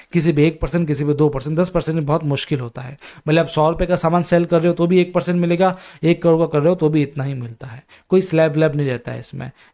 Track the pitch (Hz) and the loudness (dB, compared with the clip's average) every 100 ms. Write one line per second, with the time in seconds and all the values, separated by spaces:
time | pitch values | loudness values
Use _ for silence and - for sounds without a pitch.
0 | - 175 160 147 156 160 - 170 160 139 | -4 0 2 2 2 0 -2 -2 -2 -2
1 | 147 143 151 139 143 160 180 175 160 160 | 0 2 0 0 -4 -2 -2 -2 -2 -2
2 | 143 160 151 139 - 139 120 - 131 147 | -2 -2 -2 -4 -2 -4 -6 -12 -16 -16
3 | - - - 160 160 - 156 160 175 175 | -20 -8 0 0 2 2 2 2 0 0
4 | 165 175 165 175 170 170 170 170 170 180 | 0 0 2 0 2 2 2 0 2 2
5 | 175 180 175 175 175 175 190 180 - - | 2 -2 -2 0 0 2 0 -2 -12 -2
6 | 160 170 170 165 160 151 151 180 156 151 | 0 2 2 2 2 2 2 2 2 2
7 | 139 143 135 135 117 117 135 117 - - | -2 -4 -6 -8 -10 -14 -18 -18 -20 -20
8 | - 185 185 160 160 151 156 143 139 120 | 0 0 2 2 2 2 0 0 -2 -4
9 | - 120 - 131 131 - _ | -8 -12 -12 -12 -14 -16 _